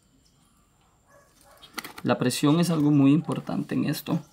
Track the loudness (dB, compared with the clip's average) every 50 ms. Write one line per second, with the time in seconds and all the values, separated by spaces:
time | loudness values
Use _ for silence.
0 | _ _ _ _ _ _ _ _ _ _ _ _ _ _ _ _ _ _ _ _
1 | _ _ _ _ _ _ _ _ _ _ -20 _ -20 -20 -16 -14 -14 -14 -12 -6
2 | -2 -2 0 0 0 -2 -2 0 2 2 2 2 2 0 0 0 2 2 4 4
3 | 6 6 4 4 2 -2 -8 -8 -8 -8 -8 -8 -6 -6 -4 -4 -2 -4 -4 -6
4 | -6 -6 -6 -6 -6 _